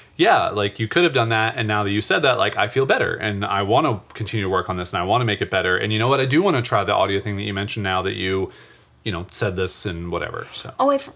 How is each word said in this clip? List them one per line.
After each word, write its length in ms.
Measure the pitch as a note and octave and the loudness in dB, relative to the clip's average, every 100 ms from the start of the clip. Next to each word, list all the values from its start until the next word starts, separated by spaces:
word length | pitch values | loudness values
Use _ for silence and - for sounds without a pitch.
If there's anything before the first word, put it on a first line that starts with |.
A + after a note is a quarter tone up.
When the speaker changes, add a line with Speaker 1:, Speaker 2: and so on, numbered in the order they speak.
| - - | -10 0
Speaker 1:
yeah, 340 | G3 D#3 E2+ | 4 4 2
like, 280 | G#2 G2+ - | 0 -2 -2
you 80 | A2+ | 0
could 160 | E3+ | 4
have 100 | F3 | 4
done 160 | C3+ A2+ | 4 2
that, 240 | A2+ A2+ B2 | 2 0 0
and 100 | A2 | 0
now 160 | G#2+ | 0
that 60 | G2+ | 0
you 100 | G2+ | 0
said 180 | - F#3+ | 2 2
that, 140 | C#3+ A2+ | 4 2
like, 160 | G2+ G2+ | 2 2
I 120 | G#2+ | 0
feel 160 | C3+ C3+ | 2 2
better, 280 | B3+ F#2 | 2 0
and 300 | E2+ G#2+ G2+ G2 | -2 -4 -4 -2
I 160 | G2 | -2
wanna 380 | G2 B2 D#3 G2+ - | 2 2 2 -2 -8
continue 320 | - A2+ A2+ | -10 -6 -4
to 60 | F#2+ | 0
work 180 | F#2 F2 | -2 -2
on 80 | F2+ | -6
this, 160 | F2 | -4
and 80 | F#2 | -2
I 40 | |
wanna 200 | F2+ A#2 | 2 2
make 160 | A#2 G2+ | 2 0
it 100 | F2+ | 0
better. 260 | F#2+ F2+ F#2 | 0 2 0
And 120 | G#2+ | 0
you 80 | G#2+ | 0
know 80 | A#2+ | 2
what? 140 | C3+ | 2
I 60 | C3 | 2
do 160 | D3 | 2
wanna 180 | G3 C#3 | 2 2
try 220 | - A2 | 0 0
the 80 | G2 | 2
audio 240 | G2+ G2 G2 | 2 2 0
thing 180 | G#2 G2 | -4 -6
that 60 | |
you 100 | G#2 | -4
mentioned 280 | G2 G2+ - | -4 -4 -4
now 200 | F#2+ F#2 | -2 -2
that 100 | F#2+ | -2
you, 400 | G2+ F#2+ F#2+ F#2 - - - _ _ | -4 -2 -2 -4 -8 -20 -20 _ _
you 60 | A2+ | -8
know, 140 | E2+ F#2+ | -6 -6
said 260 | - G#2+ F#2 | -4 -4 -2
this 300 | F#2 - G2+ | -4 -4 -6
and 260 | E2+ F2 | -6 -6
whatever," 340 | E2+ D#2 D#2+ - | -6 -6 -8 -12
so. 220 | - - - | -14 -10 0
Speaker 2:
Oh, 120 | C4+ | 0
I 60 | C#4 | 0
f-, 140 | - | -4